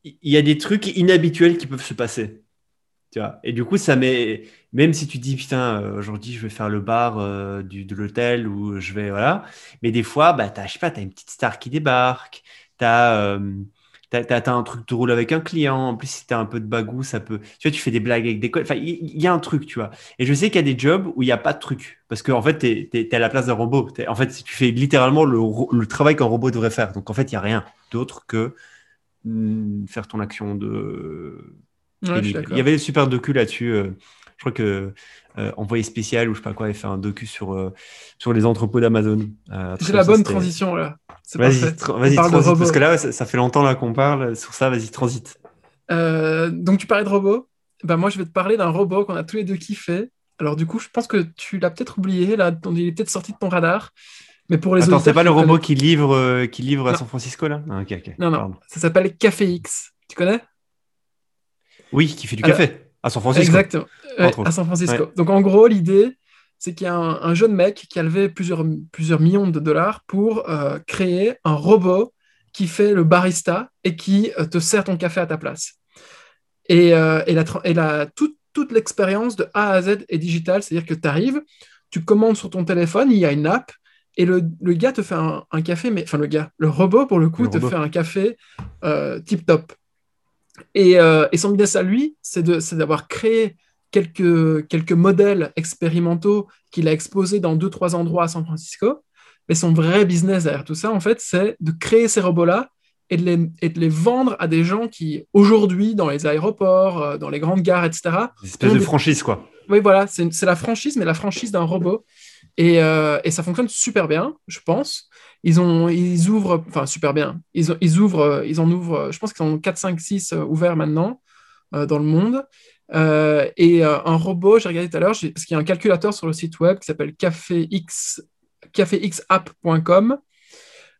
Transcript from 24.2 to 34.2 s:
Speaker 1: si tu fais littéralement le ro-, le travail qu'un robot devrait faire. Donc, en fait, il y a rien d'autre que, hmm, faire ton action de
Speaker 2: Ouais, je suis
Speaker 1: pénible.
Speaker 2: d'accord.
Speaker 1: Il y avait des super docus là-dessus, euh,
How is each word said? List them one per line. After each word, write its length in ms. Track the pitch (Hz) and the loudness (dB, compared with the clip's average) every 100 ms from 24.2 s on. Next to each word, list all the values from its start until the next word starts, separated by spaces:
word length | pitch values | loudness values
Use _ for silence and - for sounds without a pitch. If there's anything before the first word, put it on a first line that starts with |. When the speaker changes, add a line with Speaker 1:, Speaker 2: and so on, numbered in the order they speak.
| 131 | -4
Speaker 1:
si 100 | - | -6
tu 100 | - | -14
fais 200 | - 127 | -2 -2
littéralement 520 | 117 139 139 127 147 | 0 2 2 4 4
le 140 | 151 117 | 2 2
ro-, 340 | 113 113 - | 0 -2 -2
le 140 | 120 110 | -2 -2
travail 300 | - 147 147 | 0 2 2
qu'un 80 | |
robot 260 | 120 117 127 | 2 0 -2
devrait 200 | 117 110 | -2 -2
faire. 220 | 110 104 | -2 -4
Donc, 160 | 98 104 | -6 -8
en 60 | |
fait, 160 | 104 135 | -6 -6
il 40 | |
y 40 | 107 | -4
a 20 | |
rien 240 | 101 113 - _ _ | -4 -4 -6 _ _
d'autre 340 | 117 131 - - | -8 -8 -12 -8
que, 280 | 113 117 - - _ _ _ _ _ | -6 -6 -8 -20 _ _ _ _ _
hmm, 640 | 113 113 110 110 107 104 98 | -10 -6 -4 -4 -6 -8 -10
faire 220 | - 107 | -12 -12
ton 100 | 110 | -10
action 380 | 104 - 104 104 | -10 -10 -10 -8
de 1000 | 104 104 101 - 78 78 80 82 - - _ _ _ _ | -8 -8 -10 -12 -14 -14 -16 -20 -20 -20 _ _ _ _
Speaker 2:
Ouais, 60 | 180 | -6
je 40 | |
suis 80 | 175 | -4
Speaker 1:
pénible. 180 | 104 87 | -4 -6
Speaker 2:
d'accord. 160 | - 123 | -6 -2
Speaker 1:
Il 20 | |
y 20 | |
avait 120 | 131 | 0
des 60 | 156 | 0
super 280 | 151 151 135 | 0 0 0
docus 280 | 123 - | 0 -2
là-dessus, 360 | 131 110 - 120 | 0 -2 -2 -4
euh, 180 | 110 98 95 _ _ | -2 -4 -8 _ _